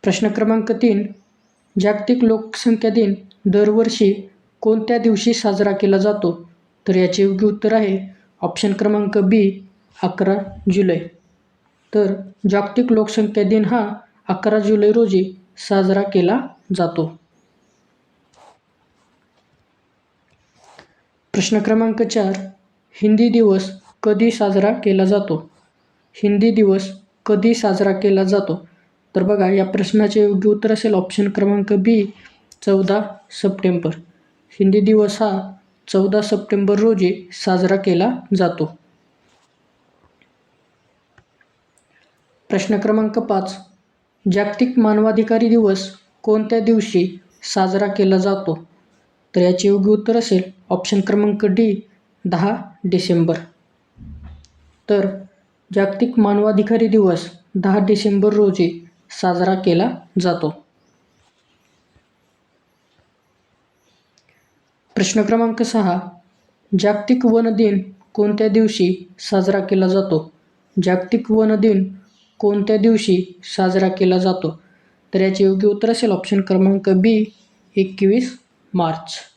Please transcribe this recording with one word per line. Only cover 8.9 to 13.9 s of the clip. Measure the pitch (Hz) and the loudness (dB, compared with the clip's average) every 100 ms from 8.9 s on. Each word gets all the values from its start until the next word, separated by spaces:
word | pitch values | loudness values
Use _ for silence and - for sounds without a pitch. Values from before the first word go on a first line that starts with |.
| 208 202 208 | 0 0 0
बी, | 190 220 196 190 - _ _ _ | 2 4 2 -2 -18 _ _ _
अकरा | 180 - 190 202 - - - | -6 -2 -2 -2 -6 -6 -2
जुलै. | 185 185 165 - _ _ _ _ _ _ _ _ | 0 0 -2 -6 _ _ _ _ _ _ _ _
तर | 214 196 196 - - 202 | -2 0 -4 -10 -4 -2
जागतिक | 202 202 - 247 | 0 -2 -2 2
लोकसंख्या | 220 208 - 208 214 | 2 0 -2 -2 0
दिन | 196 220 | 0 2
हा | 202 240 208 | 2 -2 -4